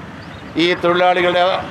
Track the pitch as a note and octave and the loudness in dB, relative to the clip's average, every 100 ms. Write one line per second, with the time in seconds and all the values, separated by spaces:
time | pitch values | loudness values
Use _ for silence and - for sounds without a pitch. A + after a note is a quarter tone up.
0 | - - - - - D3+ F3 F3+ F3 F3 | -8 -16 -16 -16 -8 0 0 2 0 2
1 | F3+ F3+ F3+ F3 F3+ F#3 - | 2 4 2 2 2 0 -4